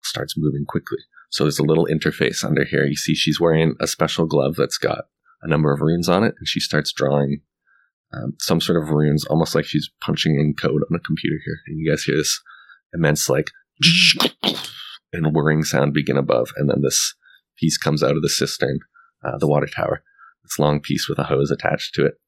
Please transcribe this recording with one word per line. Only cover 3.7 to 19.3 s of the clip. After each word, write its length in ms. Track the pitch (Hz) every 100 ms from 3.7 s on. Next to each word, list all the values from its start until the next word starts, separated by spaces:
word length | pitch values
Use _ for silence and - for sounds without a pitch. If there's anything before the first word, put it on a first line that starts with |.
| -
a 60 | 76
special 400 | - 80 - 82
glove 300 | 78 67 76
that's 220 | 65 -
got 260 | - - - _ _ _
a 40 | -
number 240 | 76 76
of 80 | 71
runes 280 | 73 85 85
on 160 | 90
it, 100 | 110 -
and 100 | 78
she 100 | -
starts 340 | - 76 76
drawing, 500 | - 69 71 69 71 _ _ _ _ _ _ _
um, 200 | - 64 -
some 200 | - 82
sort 220 | - 85
of 60 | 76
runes, 340 | 76 76 76 -
almost 280 | 80 82
like 100 | 82
she's 240 | 78 78 73 _
punching 340 | - 80 - 73
in 140 | 76 76
code 220 | 76 76 73
on 60 | 85
a 40 |
computer 360 | - 80 - 78
here. 140 | - 80 -
And 100 | 80
you 100 | 78
guys 140 | 73
hear 140 | - 73
this 240 | 73 - _ - _ - _
immense, 360 | 85 78 78 -
like, 220 | 65 76 - _ _ 165 175 - - 240 - - 90 - - - - _
and 200 | 87 78
whirring 300 | 78 76 76
sound 320 | 78 - 73
begin 220 | 71 71 67
above, 320 | 69 62 62 -
and 120 | 73
then 140 | 65
this 320 | 69 - - - _ _ _ _
piece 180 | 82 -
comes 260 | - 76
out 140 | 69 73
of 60 |
the 60 | 78
cistern, 520 | - 71 - 67 67 - _ _ _
uh, 140 | -